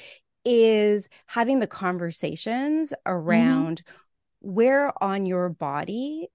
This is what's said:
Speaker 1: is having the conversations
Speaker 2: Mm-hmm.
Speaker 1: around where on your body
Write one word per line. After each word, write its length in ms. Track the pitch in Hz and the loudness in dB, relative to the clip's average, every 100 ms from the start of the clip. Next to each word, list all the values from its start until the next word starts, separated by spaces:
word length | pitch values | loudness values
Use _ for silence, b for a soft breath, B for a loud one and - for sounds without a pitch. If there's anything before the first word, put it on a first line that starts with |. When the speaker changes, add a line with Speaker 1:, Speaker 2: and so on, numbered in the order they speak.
| B B _ _ 247 | B B _ _ 0
Speaker 1:
is 600 | 233 226 214 208 208 - b b | 4 6 4 4 2 -2 b b
having 320 | - 233 269 | -2 2 2
the 80 | 220 | 0
conversations 1200 | - 190 180 170 165 156 160 - 240 277 311 311 | -2 -4 -2 -6 -6 -6 -6 -6 -4 -2 -2 -2
Speaker 2:
Mm-hmm. 200 | - - | -6 -4
Speaker 1:
around 680 | 180 160 220 240 262 165 165 - B B _ _ _ | -4 2 4 4 2 0 -4 -10 B B _ _ _
where 500 | - 190 240 277 285 - | -6 2 4 4 0 -2
on 220 | 196 196 190 | -2 -2 -2
your 240 | 180 180 | -2 -2
body 800 | 165 147 143 170 214 269 311 349 | -4 -6 -4 -6 -6 -6 -8 -12